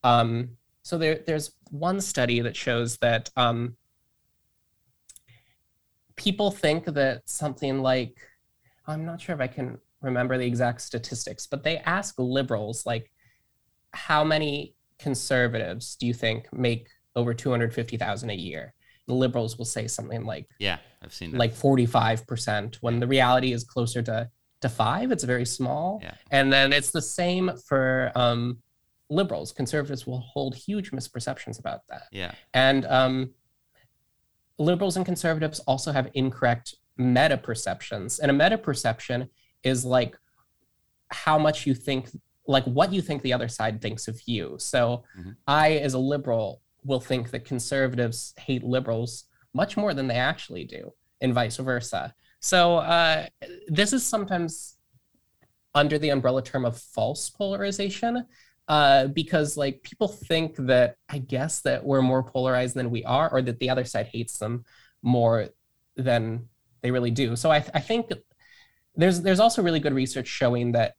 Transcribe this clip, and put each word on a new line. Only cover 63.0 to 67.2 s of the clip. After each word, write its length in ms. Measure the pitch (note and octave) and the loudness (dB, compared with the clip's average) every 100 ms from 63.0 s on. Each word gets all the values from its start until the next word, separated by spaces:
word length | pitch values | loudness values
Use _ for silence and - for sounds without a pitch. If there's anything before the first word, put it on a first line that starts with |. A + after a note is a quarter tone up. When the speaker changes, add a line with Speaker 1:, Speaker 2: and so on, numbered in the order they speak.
Speaker 1:
are, 260 | A2+ C3 D#3+ | 0 2 4
or 120 | C3 | 2
that 180 | B2 A#2 | 0 -2
the 100 | B2+ | 0
other 140 | B2+ | 0
side 220 | B2+ A2 A2+ | 0 -4 -4
hates 300 | A2+ A#2 - | -8 -8 -6
them 260 | G#2+ A#2+ - _ _ _ | -6 -6 -8 _ _ _
more 480 | B2 B2 A#2 A2+ - _ _ _ _ | 2 4 4 2 -2 _ _ _ _
than 540 | - B2+ A#2 A2+ A#2 A#2 _ _ _ | -4 0 2 0 -6 -10 _ _ _
they 100 | B2 | -2
really 220 | B2+ A#2+ | 0 0
do. 240 | A#2 | 0